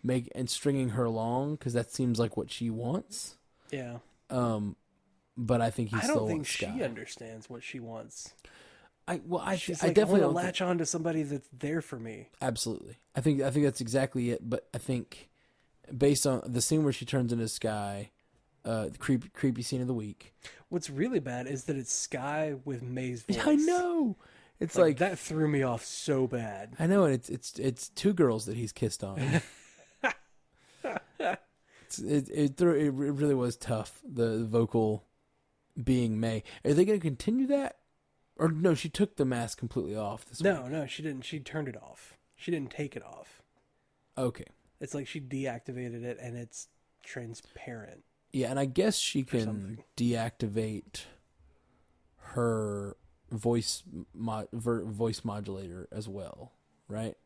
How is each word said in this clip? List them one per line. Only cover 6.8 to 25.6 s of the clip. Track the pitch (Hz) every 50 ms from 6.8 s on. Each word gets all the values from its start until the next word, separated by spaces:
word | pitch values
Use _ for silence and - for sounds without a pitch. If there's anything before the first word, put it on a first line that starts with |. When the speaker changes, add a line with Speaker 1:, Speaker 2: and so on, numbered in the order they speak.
| 208
Speaker 2:
understands | 131 117 107 107 - - - 120 110 113 110 107 -
what | 123 117 -
she | - - 131
wants. | 117 113 113 113 - - - - - - - - - - - - - - - - - - _ _ _
Speaker 1:
I, | - 175 180 -
well, | 170 175 175 -
I, | 190 190
Speaker 2:
She's | 175 - - 175 156 -
Speaker 1:
I | 165
Speaker 2:
like, | 165
Speaker 1:
definitely | 190 160 160 190 202 -
Speaker 2:
"I |
Speaker 1:
don't | 143 151
Speaker 2:
wanna | 175 175
Speaker 1:
thi- | 185
Speaker 2:
latch | 180 - 190
on | 180 180 170
to | 165
somebody | 143 - 170 160 170 160 160 156
that's | 143 143 139 - - -
there | 123 - 147 156 165 147
for | - - 123
me." | 113 113 110 101 107 - _ _ 135
Speaker 1:
Absolutely. | 131 123 - - 117 107 - - - - _ _ _ _
I | -
think, | 120 160 147 135 135
I | 135
think | 123 147 147
that's | 139 127 -
exactly | 127 113 113 135 135 135 - 131 120 120
it. | 120 - - 117
But | 117 - - _ -
I | 117
think | - - 131 120 - _ - - - _ _ _ _ _ _ _ _ _ _ _ _ - -
based | 120 139 139 143 135 -
on | 143 131 120 -
the | - 120 120 -
scene | - 156 156 156
where | 143 131
she | - 127
turns | 117 - 135 123 117 120
into | 117 113 110
Skye, | - - - 110 107 104 101 101 101 101 104 - _ _ _ _ _ _ _ _ _ _ _
uh, | - 113 110 110 76
the | - -
creep-, | - - 135 123 127 - _
creepy | - - 135 120 113 120
scene | - - 127
of | 127
the | 123 127
week. | 117 107 104 - _ - - _ _ - - - - - _
Speaker 2:
What's | 180 175 160 -
really | 139 135 180 247 262 185
bad | 135 127 123 123 127
is | 131 143 131 -
that | - 147
it's | 135 127 - -
Skye | - - - - 131 123 143 147 156 156 156 143 135 131
with | 147 135 120 123
May's | 123 123 127 131 127 123 117 -
Speaker 1:
<laughs> | -
Yeah, | 196 202 226
I | 294 302
Speaker 2:
voice. | 294 302
Speaker 1:
know! | 330 349 359 359 349 349 330 294 233 190 - - - - - - - _ _
It's | - 160 -
Speaker 2:
Like, | - 180
Speaker 1:
like | 160 147 120
Speaker 2:
that | 170 196 180 -
threw | - - 160 156 156 151
me | 147 139